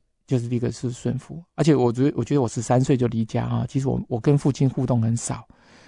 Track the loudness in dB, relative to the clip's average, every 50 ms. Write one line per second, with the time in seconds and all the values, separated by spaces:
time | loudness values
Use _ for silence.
0 | _ _ _ _ _ -2 -2 -2 -2 -2 -2 -2 -2 -4 -4 -4 -6 -8 -6 -6
1 | -4 -4 -4 -6 -8 -12 -16 -16 -18 _ _ 0 4 4 4 6 4 2 2 2
2 | 0 0 0 -2 -2 0 0 2 0 0 -2 -4 0 2 2 2 4 2 2 2
3 | 0 0 0 -2 -4 -2 -2 -4 -2 -2 -2 -4 -4 -4 -4 -2 -2 -2 -2 -2
4 | -4 -4 -6 0 2 2 2 4 2 0 2 2 0 0 0 0 0 0 0 0
5 | 2 0 0 -2 -4 -6 -8 -10 -12 -16 -20 _ _ _ -20 -20 -20